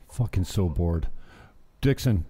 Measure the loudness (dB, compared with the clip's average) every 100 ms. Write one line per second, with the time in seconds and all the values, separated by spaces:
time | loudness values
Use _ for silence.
0 | -10 -4 -2 0 -2 0 0 2 0 0
1 | -2 -4 -8 -18 -20 -20 -20 _ 0 2
2 | 2 0 0